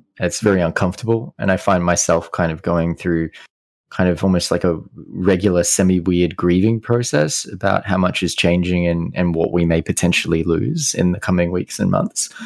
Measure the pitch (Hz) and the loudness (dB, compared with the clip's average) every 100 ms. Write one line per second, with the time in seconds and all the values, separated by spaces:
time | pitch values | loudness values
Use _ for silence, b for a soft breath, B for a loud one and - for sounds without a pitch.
0 | - - 90 - 110 95 85 80 92 92 | -10 -6 -6 0 2 4 2 0 -2 -2
1 | 113 113 - - 98 92 - 92 87 85 | -2 -2 -2 -6 -2 0 2 2 2 0
2 | - 85 - - 85 80 - 87 85 82 | 2 0 0 -2 -2 -2 -2 0 0 -2
3 | 90 82 80 B B _ _ _ _ - | -2 -2 -2 B B _ _ _ _ 0
4 | 92 85 98 90 - 87 90 82 - - | 0 2 2 2 2 0 0 -2 -6 -18
5 | - 92 92 92 101 87 87 - 92 92 | -14 -2 2 2 4 2 2 2 4 2
6 | 85 87 87 78 87 90 104 113 - 120 | 2 2 0 0 2 2 2 0 0 -2
7 | 123 147 151 - - 92 98 98 - 95 | 0 0 0 -2 -8 -6 -2 -2 0 0
8 | 92 - 87 - 87 87 87 90 87 85 | 0 0 -4 -2 0 2 0 0 0 -2
9 | 85 92 90 82 82 90 85 82 80 - | -4 -2 -2 0 0 0 2 0 0 -2
10 | 85 - - 82 82 80 113 165 139 - | 0 0 0 -2 0 0 -2 -4 -4 -2
11 | 90 87 - 92 87 90 92 - 95 92 | -2 -2 -2 0 0 -2 -6 -4 0 0
12 | - - - B | -2 -4 -8 B